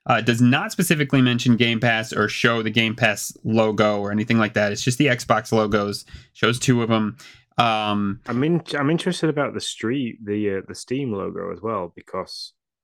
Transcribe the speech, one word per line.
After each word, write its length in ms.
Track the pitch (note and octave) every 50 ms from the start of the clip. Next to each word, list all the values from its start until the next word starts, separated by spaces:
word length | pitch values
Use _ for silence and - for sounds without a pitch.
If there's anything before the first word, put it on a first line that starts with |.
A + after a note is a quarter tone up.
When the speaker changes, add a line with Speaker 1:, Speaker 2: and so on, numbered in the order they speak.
| _ -
Speaker 1:
Uh, 100 | A#2+ A2
it 60 | A2+
does 140 | A#2+ A#2 A#2
not 300 | A#2+ A#2+ C3 D3+ G3 A3
specifically 500 | - - F3+ - E3+ D3+ D3 C3+ - C3+
mention 360 | B2+ B2 A#2+ A#2 - B2+ A#2+
Game 240 | G#2+ A#2+ A#2 A#2 A2
Pass 320 | A#2+ A#2+ A2+ A2 A2 -
or 160 | - - G#2 G#2+
show 340 | - - - A#2+ A#2 A2+
the 80 | A2 A2
Game 240 | G#2+ A#2 A2+ A2+ A2
Pass 420 | - A#2+ A2 G2+ - - - - -
logo 560 | - A#2+ A2 A2+ A2 A2 G#2+ G2 G#2+ G#2+ G#2 G2+
or 140 | G2+ G2+
anything 260 | G#2 G#2+ G#2 - A#2 A2+
like 160 | A2 G2+ -
that. 160 | G#2+ G#2 G2+
It's 120 | G#2 - -
just 140 | B2+ A#2+ -
the 80 | D3
Xbox 440 | C#3 B2 A#2+ - - A#2 A2 A2 -
logos, 540 | A2+ A2 G#2+ G#2 A2 G#2 G2+ G2+ G2+ - - - - - - _
shows 280 | _ - - A2+ A#2+ B2+
two 200 | - - B2 A#2+
of 120 | A#2 A2
'em. 240 | A2+ A2 G#2+ G#2 - - - - - _ _ _ _ -
Um, 640 | A#2+ A#2 A2 G#2+ G#2+ G#2 G#2 G#2 G2+ G2+ G2 - -
Speaker 2:
I'm 180 | - A#2 A#2+ C#3
in-, 180 | D#3+ F3 D#3+ E3 - D3+ C#3+
I'm 120 | C#3 C#3+
interested 400 | E3 E3 - F#3 F3 - - D#3
about 240 | C#3+ D3 C#3 A2+ G#2
the 60 | G2
street, 560 | - - - - - A2 B2+ C#3+ B2+ A2+ - -
the, 360 | A2+ G2+ G#2 G#2+ G#2 G2+ F#2+ F#2+
uh, 20 | F2 -
the 60 | -
Steam 360 | - - - B2 C#3 C#3+ A#2+
logo 400 | G#2 F#2+ F2+ F2+ F2+ F2+ F2+ F#2
as 80 | F2+ F2
well, 280 | F#2+ A2+ A2+ G2 F2+ E2+ -
because 560 | - - - - F#2 F2 - - - - - _ _ _ _ _ _